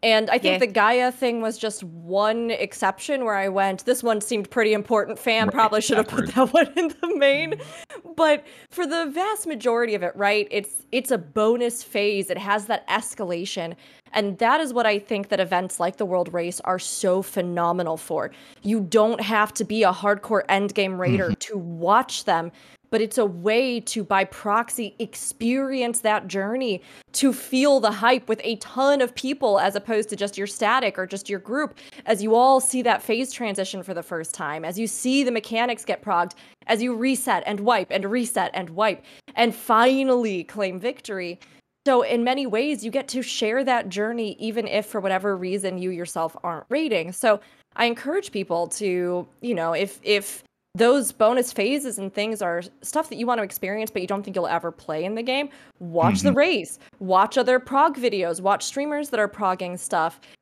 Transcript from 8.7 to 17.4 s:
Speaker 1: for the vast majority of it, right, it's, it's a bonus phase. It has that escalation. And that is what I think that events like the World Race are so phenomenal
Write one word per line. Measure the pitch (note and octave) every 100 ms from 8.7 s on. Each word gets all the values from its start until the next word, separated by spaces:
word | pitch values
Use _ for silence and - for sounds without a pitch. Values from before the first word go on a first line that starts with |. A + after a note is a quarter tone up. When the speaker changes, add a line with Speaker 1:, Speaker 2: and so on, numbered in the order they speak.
Speaker 1:
for | - E4
the | E4 E4
vast | D4 G4 G#4+ E4
majority | C#4 B3 A#3 A#3 G#3
of |
it, | F3 -
right, | G3+ G#3+ G#3
it's, | G#3 G3 - -
it's | B3 B3+
a | A#3+
bonus | D#3+ A3 G#3+ A#3+ A#3+ A#3
phase. | - G#3 G#3 G3+ F#3+
It | F3+
has | G3 G#3 G3+
that | G#3+ -
escalation. | G3+ A#3 - F#3+ F3 F#3+ - E3 F3 - - _
And | - G3+ F#3+
that | A3+ D4
is | D#4
what | B3 A3+
I | G3+
think | G3+ G#3 G3
that | G3
events | F3+ F3+ F3+ -
like | F3 F#3+
the | G3+
World | F3+ F3
Race | F3 E3+ F3
are | - F#3
so | - - G3 F#3
phenomenal | F#3+ -